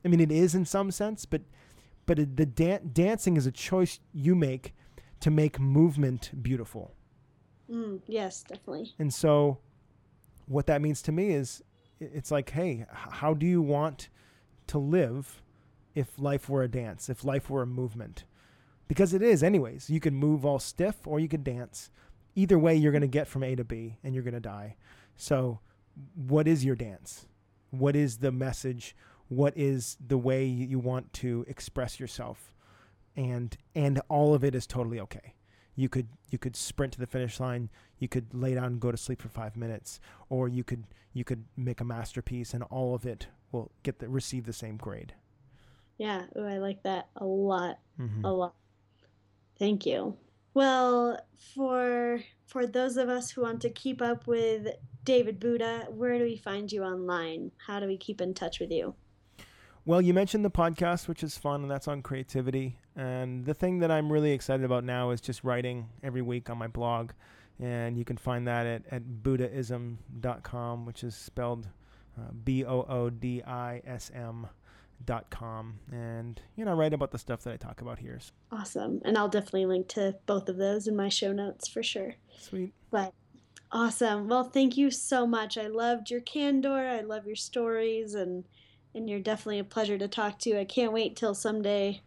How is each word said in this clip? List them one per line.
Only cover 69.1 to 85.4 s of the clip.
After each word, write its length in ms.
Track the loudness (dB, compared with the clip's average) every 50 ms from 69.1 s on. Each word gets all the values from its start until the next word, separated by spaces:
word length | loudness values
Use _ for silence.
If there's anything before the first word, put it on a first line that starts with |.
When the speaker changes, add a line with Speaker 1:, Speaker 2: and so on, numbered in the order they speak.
| -12 -2 0
Speaker 1:
buddhism 760 | 0 2 2 0 -2 -2 -6 -6 -4 -6 -6 -6 -8 -10 -12 -14 -16 -12 -6
dot 220 | -6 -6 -6 -6
com, 440 | -10 -10 -8 -8 -6 -6 -6 -8 -8
which 180 | -12 -12 -10 -10
is 120 | -10 -10
spelled, 520 | -12 -16 -10 _ -4 -4 -4 -4 -6 -8 -14 -16 -18 -20 _ -20 -20 -20 -18 -16
uh, 140 | -14 -14 -12 -12 -6 -2
B 220 | 0 0 0 0
O 200 | 0 0 -2 0 0
O 220 | -2 -2 0 -2
D 320 | -2 -4 -6 -4 -4 -4 -6
I 400 | -8 -10 -8 -8 -8 -10 -10 -10
S 260 | -12 -12 -12 -12 -14 -12
M 340 | -12 -12 -10 -10 -12 -14 -14 -16 _ _ -20 -20 -20 -20 _ -20 -12 -6
dot 240 | -6 -6 -6 -6 _
com. 500 | -14 -12 -10 -10 -10 -10 -10 -12 -14 -16 -16 -14
And, 480 | -12 -10 -8 -8 -8 -8 -10 -10 -12 -14 -18 -16 -10
you 80 | -6 -2
know, 100 | 0 4
write 200 | 4 4 4 4
about 180 | 0 -2 -4
the 60 | -4
stuff 260 | -10 -6 -6 -8 -6 -6
that 100 | -10 -10
I 40 |
talk 240 | -10 -12 -12 -12 -12
about 180 | -12 -12 -12 -12
here. 200 | -12 -14 -14 -14 -16 -18 _ _ _ _
Speaker 2:
Awesome. 500 | -10 -10 -10 -8 -6 -6 -4 -4 -4 -2 0
And 140 | 2 2
I'll 100 | 2 2
definitely 380 | 2 2 0 -2 0 0 0 2
link 240 | 2 2 0 0 -2
to 260 | -2 0 0 0 -2 -4 _
both 220 | 0 0 0 0
of 100 | -4 -2
those 300 | 0 0 0 0 0 0
in 80 | -2 0
my 140 | 0 0 0
show 240 | 0 0 0 0 -2
notes 340 | -2 -4 -6 -8 -8 -12
for 160 | -8 -6 -4 -4
sure. 320 | -4 -4 -4 -6 -8 -10 -14 _ _ -20 -20
Speaker 1:
Sweet. 320 | -16 -10 -6 -6 -6 -8 -10 _ _ -4
Speaker 2:
But 240 | -2 -2 -2 -2 -8 _ _ _ -20 -20 _ _ _ -20 _ _
awesome. 580 | -2 0 0 0 2 2 2 2 2 0 0 2
Well, 160 | 2 2 2
thank 320 | 2 4 4 4 4 6
you 140 | 4 4 4
so 360 | 2 0 -2 0 2 2 4
much. 300 | 2 2 0